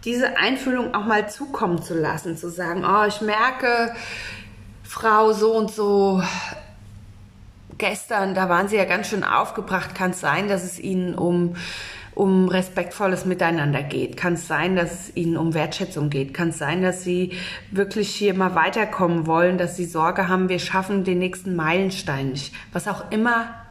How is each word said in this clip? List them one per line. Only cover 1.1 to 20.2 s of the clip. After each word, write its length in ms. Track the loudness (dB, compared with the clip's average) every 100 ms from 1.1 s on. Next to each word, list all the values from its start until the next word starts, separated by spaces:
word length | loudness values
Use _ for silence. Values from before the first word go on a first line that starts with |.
| 2 0
zukommen 520 | -6 -10 -2 0 0
zu 120 | -2
lassen, 440 | -2 -2 -2 -6 -8
zu 120 | -8
sagen, 340 | -6 -4 -2 2
„Oh, 200 | 4 4
ich 140 | 0
merke, 720 | -2 2 2 2 0 2 0 -2 -12 -12 -12 -14 -16 -18 -18 -18
Frau 500 | -14 -2 4 6 6
so 200 | 6 4
und 180 | 4 0
so, 500 | 0 2 4 4 4 0 -4 -8 -12 -16 -18 -18 -18 -18 -20 -20 -20 -20 -20 -20 -4
gestern, 560 | -4 -4 -4 -2 0
da 160 | 0 2
waren 180 | 2 2
Sie 80 | 2
ja 100 | 2
ganz 240 | 0 0
schön 140 | -2
aufgebracht. 720 | 2 2 0 -4 -4 -4 -4 -4
Kann 160 | -2
es 80 | -2
sein, 280 | 0 0 0
dass 160 | -2
es 160 | -4 -8
Ihnen 360 | -2 -2 -2 0
um, 400 | 0 2 0 -2 -10 -10 -12 -14 -14 0
um 320 | 4 6 6
respektvolles 760 | 4 0 -4 -6 -2 0 0 0
Miteinander 580 | 2 2 2 2 0
geht? 340 | -2 -2 -4 -2
Kann 160 | 0
es 140 | 0 0
sein, 280 | -2 2 2
dass 160 | 0
es 240 | -4 -10 -2
Ihnen 220 | 0 2
um 160 | 2
Wertschätzung 560 | 2 0 -2 -6 -2 -2
geht? 240 | 0 -4
Kann 160 | -2 -2
es 80 | 0
sein, 240 | -2 2
dass 220 | 0 0
Sie 300 | -2 0 0 -4 -10 -12 -8
wirklich 380 | -2 0 0 -2
hier 240 | 2 2
mal 220 | 2 2 4
weiterkommen 720 | 2 2 -2 2 2 2 2
wollen, 300 | 4 4 4
dass 180 | 0 -2
Sie 80 | -4
Sorge 420 | 0 0 2